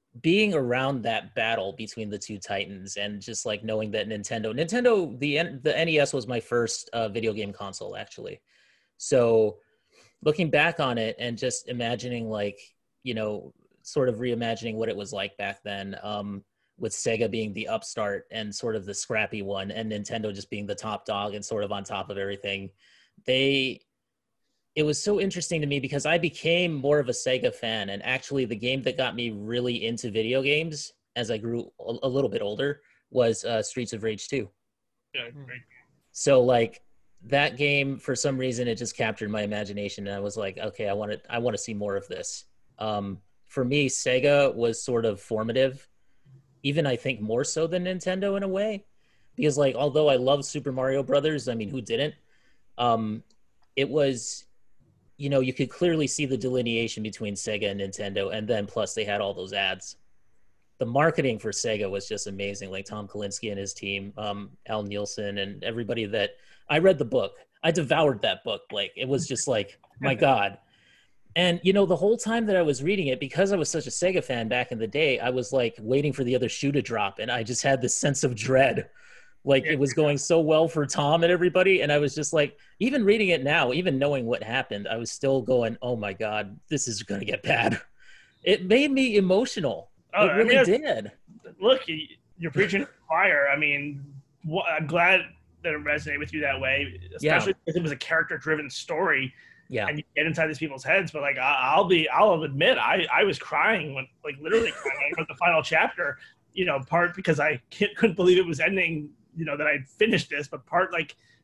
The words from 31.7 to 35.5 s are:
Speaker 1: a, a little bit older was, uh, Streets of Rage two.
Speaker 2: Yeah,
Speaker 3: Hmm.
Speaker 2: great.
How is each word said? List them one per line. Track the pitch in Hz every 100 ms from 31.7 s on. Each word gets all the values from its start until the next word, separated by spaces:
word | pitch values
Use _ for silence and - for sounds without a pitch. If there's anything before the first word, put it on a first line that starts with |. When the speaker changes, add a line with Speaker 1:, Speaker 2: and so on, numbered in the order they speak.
| _
Speaker 1:
a, | - 117
a | 131
little | 131 127
bit | -
older | 104 107 139 147 _ _ _
was, | 127 117 110
uh, | 117 113
Streets | 104 131 117
of | 110
Rage | 110 104 -
two. | 135 101 _ _ _ _ _ _
Speaker 2:
Yeah, | 135 120
Speaker 3:
Hmm. | 143
Speaker 2:
great. | 131